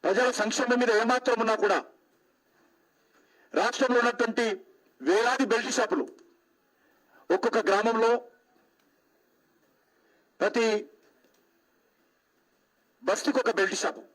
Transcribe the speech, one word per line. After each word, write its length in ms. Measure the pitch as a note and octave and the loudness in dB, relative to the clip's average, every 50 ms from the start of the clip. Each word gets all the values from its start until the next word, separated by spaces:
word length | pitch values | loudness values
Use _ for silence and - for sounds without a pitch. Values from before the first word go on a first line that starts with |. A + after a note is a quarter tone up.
| - | 0
ప్రజల 240 | E3 F#3+ A3 B3+ B3+ B3 - | 0 0 2 2 0 0 -2
సంక్షేమం 380 | G#3 A3 - - C4+ A#3 B3 B3 | -4 -2 -2 -4 0 0 0 0
మీద 80 | B3 B3 A3 G#3 | 2 2 2 2
ఏమాత్రం 360 | A3+ A3+ B3 B3+ B3+ C4 A#3+ A3 A3+ | 2 2 0 0 2 0 0 0 0
ఉన్నా 120 | G#3+ A3 G#3 G3+ | 0 0 0 2
కూడా 140 | G3+ F#3+ D3 - - _ _ _ _ _ _ _ _ _ _ _ _ _ _ _ _ _ _ _ _ _ _ _ _ _ _ _ _ _ _ _ _ - - | 0 0 0 -2 -8 _ _ _ _ _ _ _ _ _ _ _ _ _ _ _ _ _ _ _ _ _ _ _ _ _ _ _ _ _ _ _ _ -4 -2
రాష్ట్రంలో 380 | - A#4 - - C4+ B3+ B3 A#3+ | -2 -2 0 0 0 2 2 2
ఉన్నటువంటి 440 | A#3 A#3+ A#3 - A#3 A3+ A3+ - A#3 A3 G3+ F#3+ - _ _ _ _ _ _ _ B2+ D3 | 2 2 0 0 -2 -2 0 -2 -2 -2 -4 -6 -10 _ _ _ _ _ _ _ -2 0
వేలాది 360 | F3+ G#3+ A#3 B3 B3+ B3+ C4+ G3+ | 2 2 2 0 0 0 0 0
బెల్ట్ 200 | A3+ A3+ A3 B3+ - | 0 -2 -2 -2 -2
షాపులు, 280 | B3+ A#3+ - F3+ D3+ B2 - - - - _ _ _ _ _ _ _ _ _ _ _ _ _ _ _ _ _ _ - - _ E3+ | -2 -2 -2 -2 -4 -4 -8 -12 -20 -20 _ _ _ _ _ _ _ _ _ _ _ _ _ _ _ _ _ _ -20 -4 _ -2
ఒక్కొక్క 240 | G3 - A#3 A3+ A3+ G#3 F3+ | 0 0 0 0 0 0 2
గ్రామంలో 440 | G3 G3+ G#3+ A3+ A3+ A3 A3+ A3+ A#3+ A#3+ - - _ _ _ _ _ _ _ _ _ _ _ _ _ _ _ _ _ _ _ _ _ _ _ _ _ _ _ _ _ _ _ _ _ _ _ _ _ _ _ _ _ _ | 0 2 2 0 0 2 2 2 2 0 -2 -10 _ _ _ _ _ _ _ _ _ _ _ _ _ _ _ _ _ _ _ _ _ _ _ _ _ _ _ _ _ _ _ _ _ _ _ _ _ _ _ _ _ _
ప్రతి 240 | - G#3 - A#3+ A3+ A3 G#3+ G#3 - - - _ _ _ _ _ _ _ _ _ _ _ _ _ _ _ _ _ _ _ _ _ _ _ _ _ _ _ _ _ _ _ _ _ _ _ _ _ _ _ _ _ A#3+ C4 | -2 0 0 2 0 2 0 -2 -4 -8 -20 _ _ _ _ _ _ _ _ _ _ _ _ _ _ _ _ _ _ _ _ _ _ _ _ _ _ _ _ _ _ _ _ _ _ _ _ _ _ _ _ _ -2 -2
బస్తీకి 300 | C#4+ - - D#4 C#4+ C4 | -2 0 0 0 0 0
ఒక 100 | B3 A3 - - | 0 0 0 0
బెల్ట్ 180 | F#3+ F#3 G3+ - | 0 0 -2 -4
షాపు 200 | - - - - - - | -4 -6 -6 -8 -18 -20